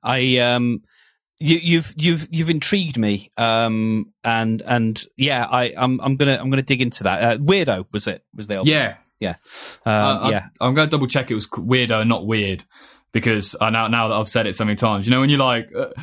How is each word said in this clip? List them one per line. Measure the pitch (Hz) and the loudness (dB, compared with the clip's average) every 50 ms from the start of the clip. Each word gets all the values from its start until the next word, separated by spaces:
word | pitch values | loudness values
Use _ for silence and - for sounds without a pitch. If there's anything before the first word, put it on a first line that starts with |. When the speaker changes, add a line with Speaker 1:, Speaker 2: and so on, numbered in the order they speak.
| - | -4
Speaker 1:
I, | 117 127 131 127 131 127 123 | -2 0 0 2 2 2 4
um, | 120 123 120 123 120 120 120 - - _ _ _ _ _ _ _ _ _ _ - | 4 2 2 2 0 0 -2 -4 -6 _ _ _ _ _ _ _ _ _ _ -4
you, | 156 147 165 170 160 | 0 2 2 2 2
you've, | 170 170 165 160 - - | 2 2 2 0 -2 -6
you've, | 156 151 175 170 156 160 - | -2 0 0 0 0 -2 -4
you've | 165 160 165 160 | -4 -2 -2 0
intrigued | 170 151 - - - 202 185 160 135 120 | -2 -2 -2 -2 0 0 -2 -2 -2 0
me, | 110 104 101 101 - - _ - | 0 0 0 -2 -4 -8 _ -2
um, | 117 113 113 113 117 113 110 110 110 110 110 110 104 - _ _ - | 0 2 2 2 2 0 0 0 0 0 0 -2 -4 -6 _ _ -2
and, | 117 117 113 113 113 113 110 - | -2 0 0 0 0 -2 -2 -2
and | - 127 120 113 113 110 - - - _ | 0 0 0 2 0 -2 -4 -8 -10 _
yeah, | - 135 143 139 123 120 - | -2 0 0 0 0 -2 0
I, | 123 123 123 117 - | 0 0 0 0 -2
I'm, | - 127 127 127 127 - | -2 -2 0 0 0 -2
I'm | 135 135 | -2 0
gonna, | 135 143 139 135 113 | 2 2 2 2 0
I'm | - 131 | 0 -2
gonna | 135 135 | 0 0
dig | 131 - 139 123 131 | 0 0 0 0 0
into | 123 - - - | -2 -4 -2 -2
that. | 98 92 85 110 | 0 0 2 2
Uh, | 117 117 110 | 0 0 2
Weirdo | 143 147 190 202 170 135 107 92 92 - - | 2 2 2 2 2 0 0 -2 -4 -6 -6
was | 107 - - | -6 -4 -6
it? | 90 - _ _ - | -8 -8 _ _ -16
Was | - 107 | -14 -10
the | 101 104 | -6 -4
album? | 95 92 151 | -2 0 2
Speaker 2:
Yeah. | 156 151 131 104 87 - _ _ _ - | 2 2 0 -2 -6 -10 _ _ _ -8
Speaker 1:
Yeah. | 110 92 85 - _ - - - - - - - - | -8 -8 -8 -8 _ -20 -18 -16 -16 -16 -14 -8 -2
Um, | 113 107 | 0 2
Speaker 2:
Uh, | 107 104 - 135 104 107 | 2 2 2 0 0 0
I've, | 127 107 | 0 0
Speaker 1:
yeah. | 101 98 - - - | -2 -4 -6 -8 -4
Speaker 2:
I'm | 113 127 131 | -2 0 2
gonna | 151 156 151 | 2 2 2
double | 156 147 135 | 0 0 0
check | 123 - 143 127 - | 0 -2 -2 -2 -2
it | 113 | -4
was | 107 101 | -6 -6
c-, | - - - 85 | -6 -8 -6 -2
Weirdo, | 110 127 127 123 117 113 110 110 | 0 2 2 2 2 2 2 2
not | 113 117 95 90 | 2 2 0 0
Weird, | 104 113 110 104 95 95 87 - _ _ - - - - _ _ _ - | -2 0 0 0 0 -2 -6 -8 _ _ -20 -20 -20 -20 _ _ _ -4
because | 120 - 120 110 104 98 - - - | -2 0 2 0 0 0 -4 -4 -2
I | 110 113 | 0 0
now, | 110 113 113 110 | 2 2 0 2
now | 113 117 113 110 | 2 2 2 2
that | 110 | 0
I've | 104 107 - | 0 -2 0
said | - 117 110 | 0 0 0
it | 104 95 | 0 -2
so | - 113 | -2 0
many | 107 104 | 0 0
times, | 104 - 113 107 98 98 | 2 2 2 2 2 2
you | 113 | 2
know, | 127 131 | 2 2
when | 135 139 | 4 4
you're | 147 139 | 4 4
like, | 135 127 123 117 113 - - | 4 2 2 0 -2 -6 -6
uh, | - 135 - - - | -6 -6 -6 -8 -12